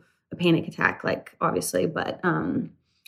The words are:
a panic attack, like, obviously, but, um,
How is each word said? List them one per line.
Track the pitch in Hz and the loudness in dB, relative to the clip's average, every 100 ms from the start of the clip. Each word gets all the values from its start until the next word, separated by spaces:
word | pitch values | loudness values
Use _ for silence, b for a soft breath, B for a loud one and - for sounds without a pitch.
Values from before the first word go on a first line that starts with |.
| b b _ | b b _
a | - | 0
panic | 175 160 - | 4 4 2
attack, | - - - | 0 0 0
like, | - - - - | -2 -4 -6 -4
obviously, | 165 180 - 180 175 | -2 0 0 0 0
but, | - - - | 0 -4 -2
um, | 180 170 - - 170 - b b | 0 0 0 -2 -4 -10 b b